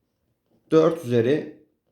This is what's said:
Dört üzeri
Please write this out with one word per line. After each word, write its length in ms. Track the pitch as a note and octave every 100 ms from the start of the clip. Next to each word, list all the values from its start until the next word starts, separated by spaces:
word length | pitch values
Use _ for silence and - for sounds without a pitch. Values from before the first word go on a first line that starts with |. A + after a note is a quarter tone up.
| _ _ _ _ _ _ -
Dört 340 | D#3+ E3 D#3+ A#2+
üzeri 580 | A#2+ A2+ D3+ - - _ _ _